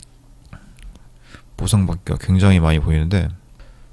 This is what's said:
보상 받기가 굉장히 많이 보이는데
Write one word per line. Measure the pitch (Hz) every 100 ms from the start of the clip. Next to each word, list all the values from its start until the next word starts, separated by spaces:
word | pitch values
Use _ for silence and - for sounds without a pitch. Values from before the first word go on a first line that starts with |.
| - - - - - - - - - - - - - - - -
보상 | 92 104 92
받기가 | 85 - -
굉장히 | - 92 98 95
많이 | 82 80
보이는데 | 71 78 78 98 82 - - - - - -